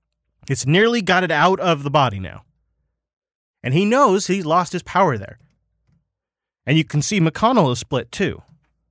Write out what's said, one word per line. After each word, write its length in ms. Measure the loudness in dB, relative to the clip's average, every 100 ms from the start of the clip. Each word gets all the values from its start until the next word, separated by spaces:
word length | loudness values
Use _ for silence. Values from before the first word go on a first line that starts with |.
| _ _ _ _ -8
It's 160 | -4
nearly 380 | 0 2 2 0
got 200 | 0 0
it 80 | 0
out 300 | 2 2 2
of 220 | 0 -2
the 80 | 0
body 280 | 0 0 -2
now. 260 | -12 -14 _ _ _ _ _ _ _ _ _ _ _ _
And 100 | -2
he 100 | 0
knows 420 | 2 2 4 2 0
he's 200 | -4 0
lost 260 | 0 0
his 100 | -8
power 340 | -4 0 0 -2
there. 220 | -10 -18 _ _ _ _ _ _ _ _ _ _ _ _ 0
And 100 | 0
you 80 |
can 160 | 2 -2
see 200 | -2 0
McConnell 520 | 0 2 0 2 2
is 60 | 0
split, 320 | -4 -6 -6
too. 320 | -4 -4 -6 _ _ _ _ _